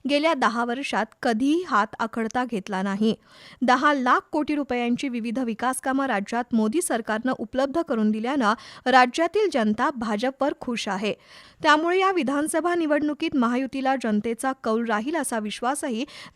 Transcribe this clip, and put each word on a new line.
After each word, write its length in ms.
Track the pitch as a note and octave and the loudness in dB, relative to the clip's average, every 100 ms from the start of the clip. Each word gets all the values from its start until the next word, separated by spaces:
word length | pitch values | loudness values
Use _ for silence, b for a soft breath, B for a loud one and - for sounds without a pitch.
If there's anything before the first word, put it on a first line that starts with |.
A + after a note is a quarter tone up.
| B3+ | -2
गेल्या 240 | C#4+ D#4+ | 0 2
दहा 300 | D4 A#3 A3+ | 2 2 2
वर्षात 420 | A#3+ B3 C#4 G3+ A3+ _ | -2 -4 -4 -2 -4 _
कधीही 400 | B3 A3 C#4 E4 | 0 2 2 0
हात 340 | F4 A3 G#3+ - | 2 0 0 -2
आखडता 460 | A3+ A#3 A3 B3 | -6 -4 -4 -2
घेतला 380 | B3 A3 G3+ F#3+ | -4 -4 -4 -4
नाही. 320 | G3 F#3+ A3 - B B B B | -2 0 0 0 B B B B
दहा 300 | B3 B3+ D4 | 2 4 4
लाख 340 | C#4+ B3 D4+ - | 2 4 2 2
कोटी 220 | D#4 D4+ | -2 0
रुपयांची 540 | D4 C4+ B3 A#3+ B3 C#4+ | -2 -2 -2 0 -2 -2
विविध 300 | A#3+ A#3 A#3 | -4 -4 -2
विकासकामं 640 | A#3+ G#3+ B3 B3+ C4+ C4+ C4+ | -4 -2 -2 -2 -2 0 0
राज्यात 480 | G3+ G3+ A#3 A#3+ | -2 -2 -4 0
मोदी 280 | A3+ G#3+ D#4 | 2 2 0
सरकारनं 500 | - A#3 A#3 A3 B3+ | 0 -2 -2 -4 -2
उपलब्ध 460 | C4 A3+ B3+ C#4 E4 | -4 -4 -2 0 0
करून 300 | E4 A3+ G#3+ | -2 0 2
दिल्यानं 440 | G#3+ A#3 D4 G#3 G#3+ B B B3+ | 0 -2 0 2 0 B B 4
राज्यातील 640 | B3+ B3+ D#4 E4+ G#4 G4+ | 6 6 4 0 2 2
जनता 360 | C#4 G#3+ G#3+ C#4 C4 | 2 2 2 0 -2
भाजपवर 580 | A3+ G#3 B3 C4 C#4+ - | -4 -2 -2 -2 -2 -2
खुश 260 | - A#3 G#3+ | -6 -6 -4
आहे. 240 | F#3 G#3 - B B B B | -4 -4 -4 B B B B
त्यामुळे 380 | D#4+ D4+ E4+ F#4 | 4 4 4 2
या 120 | F#4+ | 2
विधानसभा 640 | F#4 B3+ C#4+ D#4 D#4+ E4+ | 2 0 0 -2 0 0
निवडणुकीत 600 | F4 D#4 D4+ D4 D4 D#4+ D4 | 0 0 0 0 -2 -2 0
महायुतीला 600 | A#3 B3 C4+ C4+ C4 C4+ | 2 0 -2 -2 -2 0
जनतेचा 500 | A#3 G#3 A#3 A3+ C4+ C4 | 0 0 -2 -2 -4 -4
कौल 200 | A#3+ A3 | -2 -2
राहील, 320 | A3+ G#3+ A#3+ D#4+ | 0 -2 -2 -4
असा 220 | B3+ A#3 | -4 -4
विश्वासही 640 | G#3 - A#3+ C#4+ D4 A3 C#4+ B B | -6 -4 -4 -4 -4 -4 -6 B B